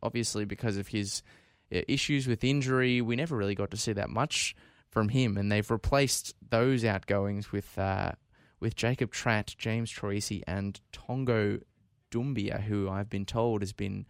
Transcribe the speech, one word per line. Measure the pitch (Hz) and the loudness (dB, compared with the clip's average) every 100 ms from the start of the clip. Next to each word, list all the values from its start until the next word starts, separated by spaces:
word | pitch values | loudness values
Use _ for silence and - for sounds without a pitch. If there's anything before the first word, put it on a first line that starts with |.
obviously | 117 120 113 107 | -4 -2 -2 -2
because | 104 101 117 98 | -4 -2 -2 -2
of | 95 | -2
his, | 107 98 - - - _ _ - | -2 -2 -4 -10 -20 _ _ -4
uh, | 90 - | -4 0
issues | 139 - 139 127 | 0 2 0 0
with | 117 | 0
injury, | 127 143 131 131 127 123 | 2 2 2 4 4 2
we | 117 120 | 2 0
never | 165 123 | 0 0
really | 101 | 0
got | 98 101 | 0 -2
to | 107 | -2
see | - | -2
that | 101 101 | -2 -2
much | 110 147 - - - - _ _ | 0 0 0 -4 -6 -20 _ _
from | 113 107 | 0 2
him. | 131 123 98 | 4 2 2
And | 101 | 2
they've | 104 104 | 2 2
replaced | 113 - 139 135 - - - - | 0 4 4 4 0 -4 -12 0
those | 113 127 127 | 4 4 4
outgoings | 113 98 - 101 101 101 101 | 2 0 2 2 2 -2 -4
with, | 101 - - | -6 -6 -2
uh, | 95 95 - - _ _ _ - | 0 0 -2 -6 _ _ _ -4
with | 110 - | -4 0
Jacob | 117 127 117 | 0 2 -2
Tratt, | - 123 107 - - | -2 0 0 0 -6
James | 113 113 113 | -2 -2 -2
Troisi, | - 107 101 - 101 - | -4 -4 -2 -2 -6 -4
and | 95 98 - _ | -4 -4 -6 _
Tongo | - - 131 127 113 104 104 - _ _ _ - | -16 -6 -2 2 2 2 0 -8 _ _ _ -6
Doumbia, | 117 135 120 101 101 | -4 -2 -2 -2 -2
who | 104 104 98 | -2 0 0
I've | 95 104 | -2 -4
been | 101 | -6
told | 98 113 117 107 | -4 0 2 0
has | 98 | -2
been | - 98 98 - | -6 -6 -6 -10